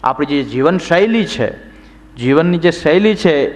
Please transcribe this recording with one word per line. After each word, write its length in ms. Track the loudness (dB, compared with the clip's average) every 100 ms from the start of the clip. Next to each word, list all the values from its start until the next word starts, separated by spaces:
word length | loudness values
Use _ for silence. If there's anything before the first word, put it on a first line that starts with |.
આપણી 260 | -4 -2 -2
જે 120 | -2
જીવનશૈલી 800 | -4 0 0 0 0 2 2 0 -2
છે, 220 | -4 -6 -6 -20 -20 -20 -20 -20 -6
જીવનની 420 | 0 2 2 2
જે 120 | 0
શૈલી 440 | 0 2 2 2
છે 200 | 2 0 0 -2